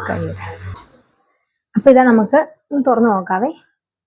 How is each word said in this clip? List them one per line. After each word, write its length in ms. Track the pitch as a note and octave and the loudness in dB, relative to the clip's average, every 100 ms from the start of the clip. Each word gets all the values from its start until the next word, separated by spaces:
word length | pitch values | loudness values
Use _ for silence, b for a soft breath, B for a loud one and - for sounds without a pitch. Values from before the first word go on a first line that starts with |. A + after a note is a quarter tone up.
| - | -4
കഴിയട്ടെ. 380 | - D#3+ F#2+ - - F#2 F#2 - _ _ _ _ _ _ _ _ G#3+ | -8 -8 -12 -16 -16 -16 -16 -20 _ _ _ _ _ _ _ _ 0
അപ്പൊ 120 | C#4 | 4
ഇതാ 100 | B3+ B3+ | 4 6
നമുക്ക് 300 | A3+ G#3+ C#4+ D#4 _ _ | 2 2 0 -2 _ _
ഒന്ന് 100 | C#4+ C4 | -4 -2
തുറന്ന് 220 | A#3 A#3 | 0 0
നോക്കാവേ. 360 | G3 F3+ F#3+ C4 E4 _ _ _ _ | 0 -4 -4 -4 -8 _ _ _ _